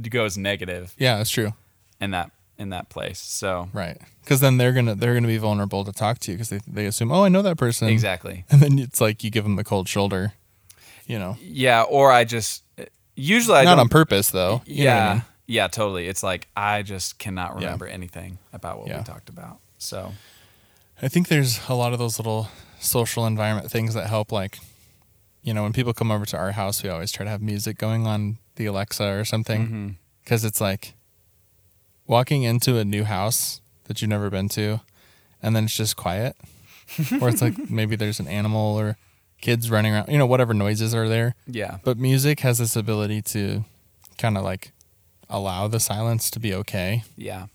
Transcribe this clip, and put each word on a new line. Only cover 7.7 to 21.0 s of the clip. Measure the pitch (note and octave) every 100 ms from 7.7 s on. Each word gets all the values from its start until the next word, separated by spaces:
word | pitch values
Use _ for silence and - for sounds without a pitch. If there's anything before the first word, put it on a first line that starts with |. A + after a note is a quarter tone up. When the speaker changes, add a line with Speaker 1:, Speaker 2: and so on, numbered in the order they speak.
| A#2 A2+
Speaker 1:
Exactly. | A2+ G#2+ F#2 F#2+ F#2 -
Speaker 2:
And | C#3+
then | D3 C#3
it's | B2+ -
like | A2 A2
you | A2+
give | A2
them | G#2 F#2+
the |
cold | G#2 G2+ F#2
shoulder. | G2+ G2 F#2 G#2 - _ _ _ - - - -
You | A2+
know? | F#2 A2
Speaker 1:
Yeah, | E3 C#3+ B2+ A#2
or | A2+ C#3+ C#3
I | B2
just, | A2+ A#2 G2+ - _ - - _ _ -
usually | C#3 A3+ A3+ D#3+
I |
Speaker 2:
Not | C#3
Speaker 1:
don't | E3
Speaker 2:
on | A#2
purpose, | D#3 D#3 G2+ G2+
though. | F#2 F2+ A#2+ -
You | C#3+
know | C#3
what | A#2+
I | G#2+
Speaker 1:
Yeah. |
Speaker 2:
mean? | G#2+ A#2 _ -
Speaker 1:
Yeah, | A2+ F#2
totally. | - G#2 F#2 E2+
It's | F#2+
like, | G2+ F2+ - -
I | G#2 G#2
just | G2+ F#2+ - -
cannot | G#2+ F#2 F2+ G2
Speaker 2:
Yeah. | G2+
Speaker 1:
remember | - F#2
anything | F#2 F2 F#2 F#2 F#2 _
about | A2+ F2 G#2+
what | G#2+
Speaker 2:
Yeah. | -
Speaker 1:
we |
talked | - D#2+ -
about. | - - - _ -
So | - G2 F#2+ G2+ - - _ _ _ _ _ -